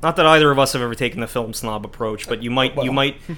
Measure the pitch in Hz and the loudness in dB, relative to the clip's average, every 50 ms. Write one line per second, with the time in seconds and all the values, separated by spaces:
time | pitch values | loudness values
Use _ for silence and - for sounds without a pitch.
0 | - 185 160 - 170 156 160 156 151 147 139 135 139 127 - 135 123 120 117 - | -2 -2 2 4 6 6 6 8 6 6 4 4 2 2 2 -2 -2 -4 -4 -2
1 | 131 120 107 - 117 110 - 127 117 110 113 - - 117 107 107 104 107 - - | -4 -4 -4 -4 -8 -4 -4 -4 -4 -4 -8 -8 -6 -6 -6 -6 -8 -10 -8 -6
2 | 120 110 110 107 - - 117 110 117 120 120 131 135 135 131 143 131 127 131 139 | -6 -6 -6 -6 -6 -6 -6 -6 -4 -2 0 0 0 0 0 -2 -2 -2 0 0
3 | 139 143 143 - - - 175 | 0 0 -2 -6 -12 -14 -14